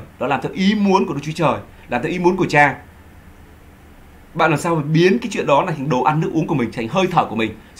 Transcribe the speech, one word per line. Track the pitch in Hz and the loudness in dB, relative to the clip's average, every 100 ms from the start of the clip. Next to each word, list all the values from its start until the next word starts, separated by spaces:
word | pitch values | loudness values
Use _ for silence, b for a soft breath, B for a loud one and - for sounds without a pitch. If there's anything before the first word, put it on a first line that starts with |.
| - - | -8 -6
đó | 127 | -2
làm | 135 | -2
theo | 214 | -4
ý | - 190 | -2 0
muốn | 214 196 190 190 | 2 4 2 2
của | |
Đức | 143 | -4
Chúa | 147 | -6
Trời, | 160 156 110 - B - | -2 0 -2 -6 B -8
làm | 123 | -4
theo | 156 | -4
ý | 180 | 0
muốn | 175 185 | 0 2
của | 175 | 0
Cha. | 151 147 120 - - - - - - - - - - - - - - - | 2 2 0 -10 -20 -20 -20 -20 -20 -20 -20 -20 -20 -20 -20 -20 -20 -12
Bạn | 160 160 | 0 0
làm | 151 | 2
sao | 175 | 0
biến | 165 139 160 180 233 | -2 2 4 4 4
cái | 226 | -2
chuyện | 196 139 | -4 2
đó | 143 | 2
là | 185 | 2
thành | 147 135 | -4 -2
đồ | 127 | 0
ăn | - 151 | 2 0
nước | 170 | 0
uống | 160 123 | -2 -2
của | |
mình, | 156 113 | -2 -2
thành | 127 113 | -4 -4
hơi | 180 185 | -2 0
thở | 156 | 0
của | 110 113 | 0 -2
mình, | 110 B B - | -4 B B -8